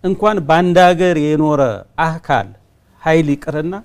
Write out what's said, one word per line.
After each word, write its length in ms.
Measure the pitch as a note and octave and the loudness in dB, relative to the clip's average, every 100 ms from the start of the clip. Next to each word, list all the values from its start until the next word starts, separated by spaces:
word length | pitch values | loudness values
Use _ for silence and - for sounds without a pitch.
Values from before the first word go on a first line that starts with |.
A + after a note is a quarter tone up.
እንኳን 320 | F#3 F#3 G#3 G#3 | -4 -2 0 -2
በአንድ 360 | D3 D#3+ F3+ F3 | 0 2 4 4
ሀገር 380 | F3+ F3 F3+ D#3+ | 4 4 0 0
የኖረ 440 | D3+ D3+ D3+ D3 C3 G2 - - | 0 0 0 2 0 -2 -10 -4
አካል 460 | D#3+ E3 - C3 G2 G#2 _ _ _ _ | -4 -4 -2 -2 -2 -16 _ _ _ _
ኃይል 260 | D#3+ D#3+ D3+ | 0 0 0
ይቅርና 460 | C#3+ - D3+ D#3+ G3 | -4 -6 -6 -8 -10